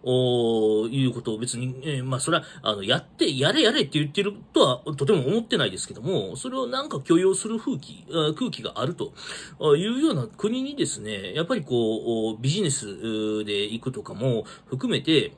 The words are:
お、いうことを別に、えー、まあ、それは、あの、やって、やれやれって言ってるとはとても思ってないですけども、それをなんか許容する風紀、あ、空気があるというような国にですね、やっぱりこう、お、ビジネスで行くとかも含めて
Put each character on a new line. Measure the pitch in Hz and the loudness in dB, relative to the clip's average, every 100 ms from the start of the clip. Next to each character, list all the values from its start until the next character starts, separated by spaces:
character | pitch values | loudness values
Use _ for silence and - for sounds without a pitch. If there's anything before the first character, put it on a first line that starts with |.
お、 | 123 127 127 123 117 113 110 107 113 | 2 2 4 4 4 4 4 4 2
い | 135 131 | 2 2
う | |
こ | 123 | 0
と | 123 | -4
を | 107 | -4
別 | 123 120 | -4 -4
に、 | 127 127 | -6 -6
え | 151 135 | -4 -4
ー、 | |
ま | 131 131 | -2 -2
あ、 | |
そ | 151 | 0
れ | 165 | 0
は、 | - - | -2 -6
あ | 120 | -4
の、 | 104 | -2
や | 101 135 | 0 0
っ | |
て、 | - - 339 120 | 0 -2 0 2
や | 139 | 2
れ | 262 | 4
や | 233 | 4
れ | 277 | 4
っ | |
て | 156 151 | 0 0
言 | 147 | 0
っ | |
て | 196 | 0
る | 202 202 - | -2 -4 -2
と | - 180 123 | 4 4 2
は | - 143 | -4 -2
と | 139 | 4
て | |
も | 190 127 | 4 4
思 | 214 | 0
っ | |
て | 233 220 | 0 0
な | |
い | 117 | 0
で | 95 | -2
す | - | -10
け | |
ど | 98 | -6
も、 | 123 175 95 113 | -2 -2 -2 -8
そ | 131 | -8
れ | 262 | -6
を | 254 | -4
な | 127 | -4
ん | 294 | -6
か | 147 | -8
許 | 135 170 | 4 6
容 | 190 | 6
す | 185 214 | 2 0
る | 220 | -2
風 | 277 175 | -2 -6
紀、 | - - - | -8 -18 -6
あ、 | 160 151 | 0 0
空 | 156 247 | 0 -4
気 | - | -4
が | 110 - | -8 -4
あ | 131 | -4
る | |
と | 180 - - - - - - 151 147 | -4 -8 -10 -14 -12 -14 -2 4 4
い | 196 | 4
う | 247 | 2
よ | 311 | 2
う | |
な | 185 117 | 2 -4
国 | - 214 254 | -2 -2 -2
に | 269 285 | -4 -4
で | - | -4
す | 110 | -4
ね、 | 107 101 98 | -8 -8 -6
や | 120 | -4
っ | 170 | -2
ぱ | |
り | 247 | -2
こ | 135 123 110 110 117 113 110 | 0 0 2 0 -2 0 0
う、 | |
お、 | 110 | 0
ビ | 131 | 0
ジ | 180 | 0
ネ | 180 | 0
ス | 135 107 95 113 107 107 107 | -2 -6 -8 -4 -2 -2 -2
で | 104 101 | -2 -2
行 | 104 113 | -2 -4
く | 131 | -6
と | 104 | -8
か | - | -10
も | 85 131 117 - - - | -4 0 0 -4 -14 -10
含 | 131 247 | -6 -2
め | 151 | -2
て | 135 156 90 | 4 2 2